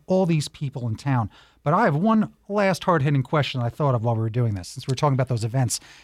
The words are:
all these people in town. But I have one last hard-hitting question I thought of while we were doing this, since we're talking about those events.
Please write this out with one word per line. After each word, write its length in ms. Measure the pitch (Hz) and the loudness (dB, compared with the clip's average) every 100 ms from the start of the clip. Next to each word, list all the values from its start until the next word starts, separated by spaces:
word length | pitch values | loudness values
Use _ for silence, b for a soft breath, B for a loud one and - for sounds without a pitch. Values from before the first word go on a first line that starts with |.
| - | 0
all 200 | 185 185 | 0 2
these 200 | 156 - | 0 -2
people 380 | - 139 131 120 | -8 -10 -6 -6
in 80 | 107 | -4
town. 360 | 143 127 107 b b b | -2 0 -2 b b b
But 100 | 143 | -2
I 120 | 180 226 | 2 2
have 100 | 143 | 2
one 380 | 214 220 190 - - | 2 2 0 -6 -6
last 360 | 202 196 170 | 0 0 0
hard-hitting 400 | - 165 143 143 | 2 2 2 0
question 360 | 123 156 131 127 | 0 0 0 -2
I 80 | 117 | -4
thought 260 | - 147 123 | -2 0 0
of 80 | |
while 120 | 117 113 | 0 0
we 60 | |
were 80 | 113 | 0
doing 240 | 123 117 | 0 0
this, 140 | 98 87 | -2 -8
since 180 | 131 - | -10 -6
we're 80 | 123 | 0
talking 200 | 147 131 | 0 2
about 120 | 127 | 0
those 160 | 120 | -2
events. 360 | 110 131 120 - B B | -2 0 0 -2 B B